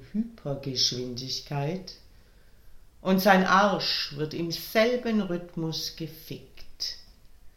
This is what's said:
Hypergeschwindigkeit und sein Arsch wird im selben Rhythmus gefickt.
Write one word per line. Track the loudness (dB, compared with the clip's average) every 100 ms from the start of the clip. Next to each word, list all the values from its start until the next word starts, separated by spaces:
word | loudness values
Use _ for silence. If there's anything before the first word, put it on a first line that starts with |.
| -6
Hypergeschwindigkeit | -4 -4 -6 -6 -6 -4 0 0 0 -6 -6 -8 -8 -6 -4 -2 -4 -8 -18 -20 -20 -20 -20 -20 -20 -20 -20 -20 -4
und | 2 6
sein | 8 6
Arsch | 8 6 6 2 0 -2 -4 -4
wird | -4 -4
im | -4
selben | -6 0 2 4 2 0 0
Rhythmus | 0 -4 -6 -6 -4 -4 -8 -8
gefickt. | -10 -12 -14 -14 -14 -16 -14 -10 -10 -10 -16 -20 -20 -20 -20